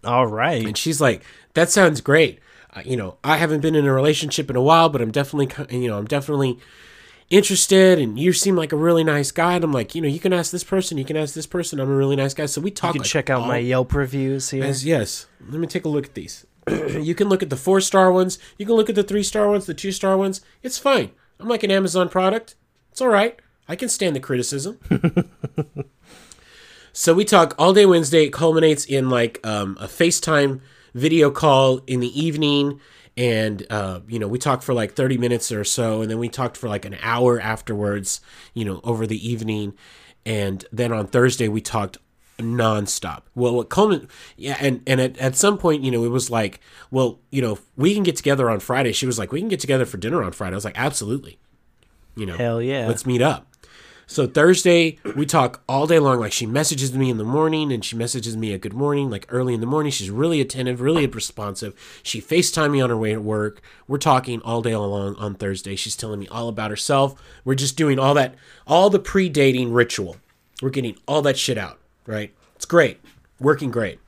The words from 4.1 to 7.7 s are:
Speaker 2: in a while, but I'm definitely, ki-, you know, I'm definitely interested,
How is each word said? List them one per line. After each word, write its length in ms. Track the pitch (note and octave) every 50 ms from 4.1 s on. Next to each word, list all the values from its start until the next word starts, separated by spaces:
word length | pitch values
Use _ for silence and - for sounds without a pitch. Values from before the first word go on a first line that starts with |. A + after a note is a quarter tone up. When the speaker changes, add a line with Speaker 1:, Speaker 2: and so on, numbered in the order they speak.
| D3+ D3+ D#3 D3 - - D3+ -
Speaker 2:
in 60 | B2+
a 60 | B2+ B2+
while, 240 | C#3+ D#3+ E3 E3 E3
but 140 | D3 C3
I'm 100 | A#2 A2+
definitely, 360 | G#2+ C#3+ C#3+ C#3 - D3 C#3 C3+
ki-, 300 | - - D3 - B2+ B2
you 120 | B2 A#2+
know, 80 | G#2+ G2+
I'm 80 | G#2 G#2+
definitely 500 | D3+ C#3+ C#3 D3+ D3+ C#3+ C#3 C3 B2 B2+ - - - - - - - - - - - - _ _
interested, 720 | - G3 G3+ - G3 F3+ - -